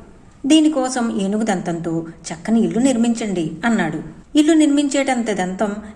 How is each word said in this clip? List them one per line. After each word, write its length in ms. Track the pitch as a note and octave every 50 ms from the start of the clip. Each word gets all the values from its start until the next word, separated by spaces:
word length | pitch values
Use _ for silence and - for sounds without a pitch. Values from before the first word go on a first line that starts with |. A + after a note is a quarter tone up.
| - - - - - - - - -
దీనికోసం 760 | C4+ D4+ D#4+ D4+ D4+ D4+ C4+ B3+ B3+ B3+ B3+ A#3 A#3 A3+ A3+
ఏనుగు 220 | G3 G3 G3+ G#3+ A3+
దంతంతో 600 | G#3+ G3 F3 - - E3+ E3 E3 E3+ D#3+ E3 E3 - - - - - F3+
చక్కని 280 | - - - A3 A#3
ఇల్లు 180 | G3+ E3+ E3+ G#3+
నిర్మించండి" 720 | B3+ C#4 B3+ A3+ A#3 A#3+ A3+ - A#3 G#3 F#3+ F3 D#3+ - - - -
అన్నాడు. 340 | A#3 A3+ G3+ F3 D#3+ - D#3 - - - - - - - D4
"ఇల్లు 160 | D4+ D4+ E4
నిర్మించేటంత 800 | D#4 D4+ D4 C#4 C#4+ C#4+ C#4 - C#4+ C4+ C4+ C4 A#3+ A3+ A3
దంతం 440 | G#3 F#3 F#3 F3+ F#3 F#3+ A3 G3+ G3+ G#3+ - - -